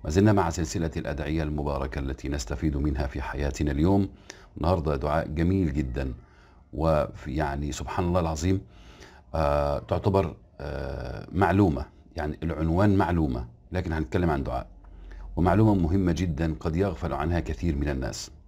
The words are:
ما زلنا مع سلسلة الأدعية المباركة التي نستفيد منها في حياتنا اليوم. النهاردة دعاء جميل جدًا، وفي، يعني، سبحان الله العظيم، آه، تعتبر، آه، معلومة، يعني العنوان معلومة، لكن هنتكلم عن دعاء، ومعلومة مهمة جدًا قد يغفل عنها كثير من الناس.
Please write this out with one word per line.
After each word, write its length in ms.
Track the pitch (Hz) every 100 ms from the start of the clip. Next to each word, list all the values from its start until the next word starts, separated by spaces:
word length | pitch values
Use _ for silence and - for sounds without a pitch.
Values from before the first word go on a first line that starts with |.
ما 60 | -
زلنا 220 | 85 107
مع 180 | 101 85
سلسلة 400 | 82 82 - 80 82
الأدعية 460 | - 71 73 80
المباركة 560 | 76 76 71 69 67 -
التي 300 | 69 65 67
نستفيد 480 | 69 - - 80 69
منها 300 | 73 69 69
في 160 | 71
حياتنا 480 | 67 - 71 71 73
اليوم. 380 | 69 85 101 98 - - - - -
النهاردة 400 | 85 92 76 71
دعاء 320 | 73 78 -
جميل 460 | 78 82 95 85
جدًا، 400 | 69 69 60 67 60 - - - - -
وفي، 640 | 67 80 76 55 - -
يعني، 380 | 67 78 71 73
سبحان 320 | 69 76 -
الله 160 | 90 87
العظيم، 400 | 82 76 90 95 - - - - - - -
آه، 440 | 80 76 73 71 71
تعتبر، 580 | - 87 104 95 85 - - -
آه، 680 | 73 67 69 65 64 64 -
معلومة، 520 | 87 92 95 98 69 - - - -
يعني 220 | 76 73
العنوان 540 | 82 73 80 82 104 98
معلومة، 500 | 80 87 73 60 60 - -
لكن 200 | 90 87
هنتكلم 380 | 80 73 95 87
عن 120 | 71
دعاء، 240 | 64 62 - - - - - - - -
ومعلومة 380 | 87 95 110
مهمة 380 | 98 82 95 90
جدًا 420 | 82 92 71 82 76
قد 160 | 85 80
يغفل 360 | 98 87 82
عنها 280 | 69 82 -
كثير 360 | 160 - 85 71
من 120 | 71
الناس. 420 | 67 62 - - -